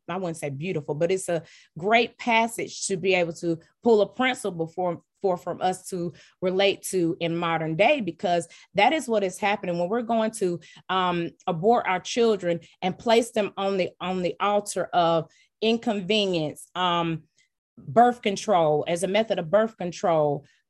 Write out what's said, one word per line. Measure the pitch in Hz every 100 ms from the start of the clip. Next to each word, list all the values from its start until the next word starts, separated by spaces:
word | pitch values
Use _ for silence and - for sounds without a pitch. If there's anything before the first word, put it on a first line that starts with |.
| -
I | 180
wouldn't | 180 165
say | 147
beautiful, | 135 180 160 143
but | 147 170
it's | 190 -
a | 170 160 - _ 151
great | 190 226 - -
passage | - 226 226 - 165 - -
to | 185
be | 190
able | 180 170
to | 165 170 160 _ _
pull | 240 214
a | 196
principle | - 254 254 202 170 165
for, | 185 180 165 _ _
for, | 196 175
from | 175 151
us | 185 180 -
to | 185 170 - - -
relate | 185 185 196 - -
to | 190 165 -
in | 165 170
modern | 170 160 160 160
day, | 220 302
because | 180 160 190 175 165 - -
that | 190 208
is | 320 240
what | 220
is | 190 -
happening | 202 202 185 175
when | 175
we're | 233
going | 233 226 220
to, | 220 185 175 - - -
um, | 185 180 175 170 - -
abort | 165 202 233 -
our | 185
children | - 247 233 202 175 170 - -
and | 185 185
place | 233 233 233
them | 220 196 -
on | 196 196
the, | 180 -
on | 180 185
the | 175 -
altar | 196 208 208 190 -
of | 175 165 165 151 _ _ -
inconvenience, | 220 226 233 202 175 214 196 175 151 - -
um, | 175 180 175 165 160 _ _ _ _ _ -
birth | - 135 247 240
control, | 214 196 - 180 156 151 -
as | 170
a | 185
method | 202 220 185
of | 165
birth | 196 226 -
control, | 175 160 190 160 147 143 - _ _